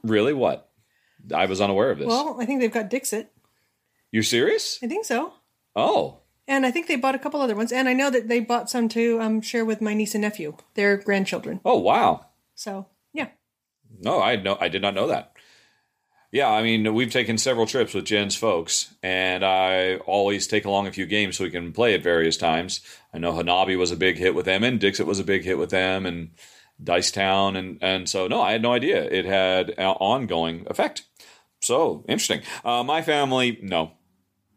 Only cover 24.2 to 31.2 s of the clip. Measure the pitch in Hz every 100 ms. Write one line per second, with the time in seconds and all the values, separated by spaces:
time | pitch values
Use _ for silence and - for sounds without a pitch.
24.2 | 92 87 92 95 120 120 98 - 82 98
25.2 | 92 98 85 82 87 95 92 95 95 85
26.2 | 82 - - - _ - 87 87 92 101
27.2 | 98 98 98 95 92 85 95 92 90 95
28.2 | 92 165 95 113 117 123 143 131 76 92
29.2 | 90 95 92 92 87 85 95 - 95 131
30.2 | 110 85 82 85 - - 302 - - _